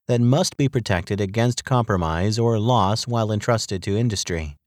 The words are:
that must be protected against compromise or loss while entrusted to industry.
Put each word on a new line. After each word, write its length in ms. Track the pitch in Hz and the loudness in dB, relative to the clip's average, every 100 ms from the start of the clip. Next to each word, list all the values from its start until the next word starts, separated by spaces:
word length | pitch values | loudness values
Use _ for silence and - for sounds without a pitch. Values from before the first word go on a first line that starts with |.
| - | -2
that 140 | 120 | 2
must 360 | 120 143 190 - | 4 4 2 0
be 120 | 139 | 0
protected 500 | 123 110 90 - 101 | 0 0 -2 -2 -2
against 460 | 98 107 120 120 - | -2 0 0 -2 -2
compromise 720 | 127 113 95 82 80 101 110 | 0 2 0 0 0 0 0
or 220 | 117 113 | 0 2
loss 480 | 113 123 95 110 - | 2 4 2 0 -2
while 240 | 117 110 | -2 0
entrusted 500 | 107 - 113 - 98 | -2 0 -2 -2 -6
to 140 | 101 101 | -2 0
industry. 580 | 120 98 - 85 73 73 | 0 -2 -4 -6 -6 -12